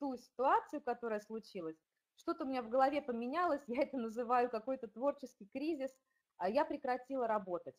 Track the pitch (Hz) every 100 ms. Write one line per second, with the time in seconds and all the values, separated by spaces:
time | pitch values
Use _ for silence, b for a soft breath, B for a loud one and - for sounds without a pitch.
0 | 277 247 - - 262 427 - 294 247 240
1 | 233 214 208 220 - 190 160 160 _ _
2 | _ _ - 330 269 262 220 254 269 285
3 | 285 233 240 311 359 285 - 240 - 269
4 | 226 220 233 247 240 233 262 262 226 220
5 | 277 285 254 - 196 269 302 302 269 -
6 | _ _ _ - 180 247 302 294 254 247
7 | - 269 233 214 190 175 139